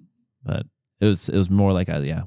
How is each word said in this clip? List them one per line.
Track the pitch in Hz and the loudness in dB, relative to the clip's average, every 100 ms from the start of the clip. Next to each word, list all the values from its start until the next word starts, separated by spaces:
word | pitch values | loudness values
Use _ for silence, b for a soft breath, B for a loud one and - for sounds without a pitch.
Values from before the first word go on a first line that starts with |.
| _ _ _ _ | _ _ _ _
But | - - - _ _ _ | -8 -6 -8 _ _ _
it | 104 | 0
was, | 95 - | 0 0
it | 98 | 0
was | 90 | 2
more | 98 98 | 2 2
like, | 92 90 | 2 0
a, | 76 71 | -4 -4
yeah. | 78 | -4